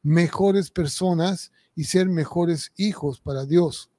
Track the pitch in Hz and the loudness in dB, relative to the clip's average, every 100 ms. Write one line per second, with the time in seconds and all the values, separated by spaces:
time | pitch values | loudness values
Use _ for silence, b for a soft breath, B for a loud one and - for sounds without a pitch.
0 | 147 165 170 - 196 196 175 - 151 - | 4 4 4 2 2 2 0 -4 -4 -2
1 | 185 170 175 190 - _ _ - 143 180 | 0 2 0 -2 -10 _ _ -8 -2 0
2 | 185 170 147 175 170 160 - - 208 - | 2 0 -2 -2 0 -2 -6 -4 -4 -2
3 | 147 127 - 135 135 170 170 - - | -6 -6 -8 -6 2 2 2 -2 -16